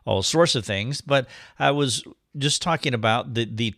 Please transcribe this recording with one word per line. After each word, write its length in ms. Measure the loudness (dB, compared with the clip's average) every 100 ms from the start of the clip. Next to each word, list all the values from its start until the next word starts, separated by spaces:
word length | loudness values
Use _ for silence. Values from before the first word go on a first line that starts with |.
all 180 | -2 0
sorts 320 | 2 4 4
of 120 | 2 -2
things, 340 | -4 -4 -6
but 260 | 0 0 0 -10 -14 0
I 120 | 2
was 340 | 2 0 -2 -8 -20 _ -4
just 240 | -2 0
talking 320 | 0 -2 0
about 400 | 0 2 2 0
the, 140 | -4 -4
the 240 | -2 -4